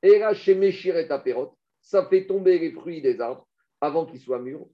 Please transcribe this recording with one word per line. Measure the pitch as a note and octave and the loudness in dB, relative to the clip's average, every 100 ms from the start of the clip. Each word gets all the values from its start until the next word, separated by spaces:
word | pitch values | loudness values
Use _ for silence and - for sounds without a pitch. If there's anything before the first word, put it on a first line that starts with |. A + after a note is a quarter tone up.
Et | F#3 G#3 | 6 6
là, | G#3+ | 4
chez | G3+ - | -2 2
Meshir | F#3+ G3 F3+ F3+ E3+ | 2 2 0 -4 -2
et | D#3+ | -2
Aperot, | C#3+ C3 A#2+ C#3 _ _ _ | -4 -4 -6 -6 _ _ _
ça | _ G3 F3+ | _ -2 2
fait | F#3+ F#3+ | 0 0
tomber | F#3+ F#3 F3 | 0 2 2
les | E3 | 0
fruits | E3 - E3 | -8 -14 -4
des | C#3+ - | -2 -2
arbres | A#2 C3 _ _ _ _ | -4 -8 _ _ _ _
avant | D3 D3+ D#3+ | -4 -4 -6
qu'ils | B2+ | -12
soient | B2+ B2+ | -8 -8
mûrs. | B2 D3+ - | -8 -14 -18